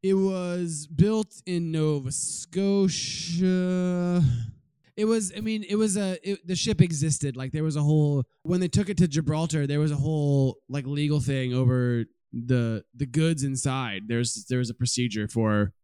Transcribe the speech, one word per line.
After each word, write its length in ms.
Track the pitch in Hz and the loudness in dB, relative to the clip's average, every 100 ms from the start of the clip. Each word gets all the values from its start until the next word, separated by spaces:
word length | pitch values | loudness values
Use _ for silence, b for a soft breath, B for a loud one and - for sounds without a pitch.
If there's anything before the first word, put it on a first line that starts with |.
It 120 | 190 | 2
was 720 | 190 190 185 180 175 175 156 147 | 2 2 0 -4 -4 -4 -6 -10
built 540 | 147 202 220 214 - - | 2 4 4 -2 -8 -4
in 260 | 175 170 | -2 -2
Nova 380 | 160 156 147 131 - - - - 185 196 202 190 - | 0 0 0 -4 -6 -6 -8 -8 -2 2 4 2 0
Scotia. 1160 | 135 - 170 170 185 185 180 180 180 180 175 180 143 120 117 - _ _ b - | -6 -8 -4 0 2 2 0 0 0 0 0 4 4 2 -4 -12 _ _ b -4
It 100 | 220 | 0
was, 260 | 226 196 190 | 0 -2 -6
I 40 | |
mean, 240 | 214 220 185 | -4 -4 -2
it 80 | 208 | 0
was 200 | 220 196 | 2 2
a, 220 | 196 185 185 | -2 -4 -6
it, 180 | 202 170 | -8 -4
the 80 | |
ship 260 | 180 - 208 | -2 0 4
existed. 560 | 180 156 156 143 143 127 | 4 4 -2 0 -4 -4
Like, 160 | 131 | -6
there 120 | 151 | -2
was 120 | 156 147 | -2 2
a 60 | |
whole, 420 | 147 156 147 143 123 _ | 2 4 4 2 -2 _
when 180 | 156 180 | -2 -2
they 80 | 180 | 2
took 200 | - 196 | 0 0
it 80 | 180 | 2
to 100 | 180 | 2
Gibraltar, 580 | 143 156 156 165 156 139 | 2 -2 -2 -2 -2 -2
there 140 | 147 | 0
was 100 | 151 | 0
a 60 | 147 | 0
whole, 600 | 135 156 143 139 135 - _ | -2 0 2 4 2 -2 _
like, 180 | 135 131 | -8 -4
legal 340 | 143 147 147 | -2 0 0
thing 320 | 127 135 127 | 0 -2 0
over 500 | 123 127 127 123 120 113 _ _ | 2 2 2 0 0 -4 _ _
the, 520 | 120 120 127 117 110 - | -10 0 0 2 -4 -8
the 120 | 120 135 | -10 -4
goods 360 | 131 160 160 | 0 0 0
inside. 600 | 139 131 139 131 123 98 107 | -2 -2 -2 -4 -4 -6 -4
There's, 360 | 117 120 - - | -2 -2 -4 -4
there 100 | 127 | -2
was 100 | 120 | -2
a 40 | |
procedure 520 | 120 123 - 123 104 107 | -4 -4 0 -2 -2 -4
for 460 | 113 110 104 101 - | 0 2 2 0 -2